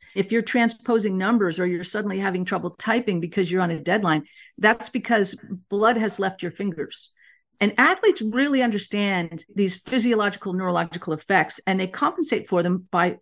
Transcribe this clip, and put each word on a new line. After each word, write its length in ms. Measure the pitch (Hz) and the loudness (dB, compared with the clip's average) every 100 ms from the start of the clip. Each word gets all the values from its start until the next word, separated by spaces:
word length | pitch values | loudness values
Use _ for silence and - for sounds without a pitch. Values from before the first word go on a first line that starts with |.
| _ 196 | _ -6
If 160 | 190 | 0
you're 100 | 226 | 0
transposing 760 | 226 247 233 233 - 226 208 185 | 0 2 2 0 0 0 2 0
numbers 400 | 190 240 190 165 | 2 2 2 0
or 80 | 180 | -2
you're 160 | 175 | -2
suddenly 340 | 175 208 208 190 | -4 -4 -4 -2
having 280 | 196 180 180 | -2 -2 -2
trouble 260 | 185 175 | -4 -4
typing 480 | - - 226 240 180 | -6 -2 0 0 -2
because 320 | 170 202 180 | -2 -2 0
you're 100 | 180 | 0
on 80 | 175 | 0
a 100 | 165 | -2
deadline, 440 | 147 208 190 156 147 - - - | 0 0 2 0 -2 -16 -20 0
that's 320 | 208 233 - | 2 2 -2
because 500 | 254 - 226 190 - - 180 - | -6 0 2 2 -2 -12 -14 -6
blood 280 | 202 214 233 | 2 2 2
has 220 | 214 196 | 0 -2
left 220 | 190 190 | -4 -4
your 100 | 175 | -10
fingers. 600 | - 196 156 - - - _ _ _ _ _ | -6 -6 -4 -8 -10 -20 _ _ _ _ _
And 160 | 208 - | 0 4
athletes 460 | 277 370 427 - | 2 4 2 2
really 400 | 220 233 285 269 | 0 0 2 2
understand 840 | 240 208 - 202 202 185 170 165 - | 2 0 -2 -2 0 0 -2 -8 -10
these 300 | - 196 185 | 0 0 0
physiological, 680 | - 254 233 220 202 190 202 | -2 0 2 2 2 -2 -6
neurological 600 | 180 185 175 170 175 - | -2 0 0 -2 -6 -6
effects, 460 | 151 - 190 156 - - | -6 2 2 2 -2 -2
and 120 | 190 | -2
they 60 | 185 | -2
compensate 640 | - 294 - 302 220 - | -2 -2 0 -2 -2 0
for 160 | 180 | 0
them 240 | 170 185 - | 2 -2 -2
by, 280 | 180 180 175 | 0 2 0